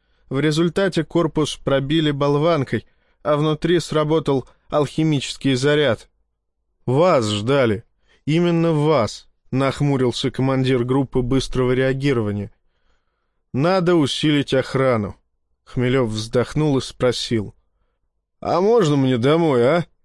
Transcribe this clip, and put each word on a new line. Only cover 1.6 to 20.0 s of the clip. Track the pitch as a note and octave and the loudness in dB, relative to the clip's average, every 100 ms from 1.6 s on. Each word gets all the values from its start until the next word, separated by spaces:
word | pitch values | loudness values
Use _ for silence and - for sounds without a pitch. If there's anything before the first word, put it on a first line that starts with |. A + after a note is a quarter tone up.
| - C3+ C3+ D#3+ D3+ | -2 -2 0 0 0
болванкой, | C#3+ C#3+ C#3+ D#3+ D#3+ C3 A2+ - _ _ _ | 0 0 0 2 0 -2 -6 -8 _ _ _
а | - D3 | -2 0
внутри | D#3 D3+ E3 F3 | 0 -2 0 0
сработал | - D3+ D3+ D#3+ D3 C3+ - _ _ | 0 -2 0 0 0 -2 -4 _ _
алхимический | D3 C#3 - D#3 C#3+ - - C#3 B2+ | -2 -2 0 0 0 -4 -4 -2 0
заряд. | C#3 D3+ C#3+ G#2+ - _ _ _ _ _ _ _ - | 2 2 2 -2 -6 _ _ _ _ _ _ _ -2
«Вас | C3+ F3+ D3+ G#2+ | 2 4 2 0
ждали. | G#2 A2 C#3+ A#2+ G#2 - _ _ _ - | -2 0 2 2 0 -6 _ _ _ -2
Именно | D#3+ F3 E3+ E3 | 0 2 2 2
вас», | D3+ D3+ D3 G#2 - - _ _ | 0 2 2 0 -6 -20 _ _
нахмурился | B2+ C3+ - C#3+ C3+ B2 - C#3 | -2 -2 0 0 2 0 -2 -6
командир | - C3 C3+ C3 B2+ | -2 -2 0 0 0
группы | B2 C#3 C3 C3 | 0 -2 0 -2
быстрого | B2 C3 - B2+ B2 | 0 -2 -2 -2 0
реагирования. | B2+ C3 C3+ C#3+ B2 G#2 G2+ G2 - _ _ _ _ _ _ _ _ _ | 0 0 -2 0 0 -2 -4 -8 -14 _ _ _ _ _ _ _ _ _
«Надо | B2 D#3+ F#3+ E3+ | -2 0 2 2
усилить | F3 C#3 - D3+ D3 C3+ C3 | 2 2 0 0 0 0 -2
охрану». | - C3 C3+ A#2 G2 - _ _ _ _ - | 0 0 0 0 -4 -10 _ _ _ _ -10
Хмелев | - B2+ C3+ A#2+ | -4 0 0 0
вздохнул | G#2+ A2 B2 A2+ D3 D3+ C3+ | -4 -2 -2 -2 0 0 0
и | |
спросил: | - - B2+ A2+ - A2+ G2 - _ _ _ _ _ _ _ _ | -4 -2 -2 -2 -2 -4 -4 -14 _ _ _ _ _ _ _ _
«А | - D#3+ | -2 0
можно | G3+ A#3 E3 C#3+ | 2 4 2 2
мне | C3 B2+ | 2 2
домой, | B2+ D#3+ E3 B2+ | 2 2 2 2
а?» | A#2+ E3+ - _ | 2 2 -2 _